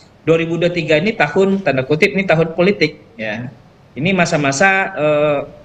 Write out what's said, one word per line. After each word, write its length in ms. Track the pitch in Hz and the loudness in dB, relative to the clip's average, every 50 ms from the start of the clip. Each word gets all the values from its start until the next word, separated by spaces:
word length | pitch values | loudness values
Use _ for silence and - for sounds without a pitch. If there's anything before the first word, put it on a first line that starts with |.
| - - _ _ - 156 | -20 -20 _ _ 0 0
dua 80 | 165 165 | 0 2
ribu 200 | 165 165 165 165 | 0 -2 -2 -2
dua 80 | 175 170 | -2 -2
puluh 160 | 170 170 156 | -2 -2 -2
tiga 160 | 151 156 151 | 0 0 0
ini 160 | 175 220 220 | 0 0 0
tahun, 480 | - - 147 - 190 196 196 196 196 - | 0 -2 0 2 2 2 2 2 0 0
tanda 200 | 147 131 131 127 - | 0 -2 0 0 -2
kutip, 240 | 147 156 208 190 | 0 2 2 2
ini 160 | - 196 185 - | 2 0 0 2
tahun 280 | 160 160 165 165 - | 2 2 2 0 0
politik, 440 | - 175 196 202 - 156 151 - - - - - | 0 2 2 2 0 -2 -2 -4 -6 -20 -20 -14
ya. 320 | - 110 110 104 117 123 127 - - - - - _ _ _ - | -10 -8 -8 -8 -8 -10 -12 -14 -16 -20 -20 -20 _ _ _ -8
Ini 160 | 123 143 185 | -4 -2 0
masa-masa, 800 | 196 180 170 160 170 151 147 135 135 - 196 196 190 190 190 - - | 0 0 0 0 0 0 0 0 0 2 2 2 2 2 -2 -4 -4
eh, 440 | 135 151 151 151 147 147 151 147 139 - - - - - | -2 0 0 0 2 0 0 0 -2 -4 -8 -12 -20 -10